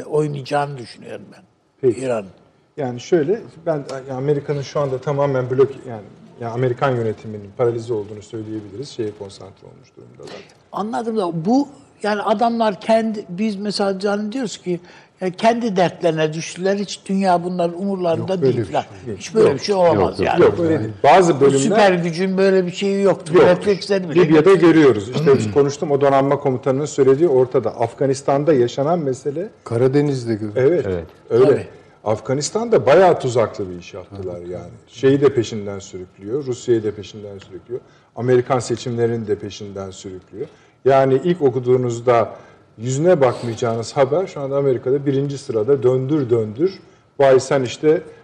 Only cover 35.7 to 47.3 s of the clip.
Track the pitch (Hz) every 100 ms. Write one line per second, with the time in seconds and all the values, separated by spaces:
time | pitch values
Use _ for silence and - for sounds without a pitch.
35.7 | 98 - 92 90 - 98 135 135 120 -
36.7 | 117 107 104 95 110 101 98 - 90 -
37.7 | 120 - _ _ - 120 127 123 131 117
38.7 | 117 131 117 117 117 107 101 104 98 104
39.7 | 98 98 92 101 92 - 95 151 - _
40.7 | _ 123 135 135 131 175 175 143 123 123
41.7 | 127 123 117 120 117 101 - - _ _
42.7 | - 120 131 170 175 131 117 120 113 120
43.7 | 113 113 - 131 151 190 156 139 139 139
44.7 | 120 127 143 143 135 143 139 - 113 107
45.7 | 139 120 131 131 151 120 117 107 107 180
46.7 | - - _ _ - 139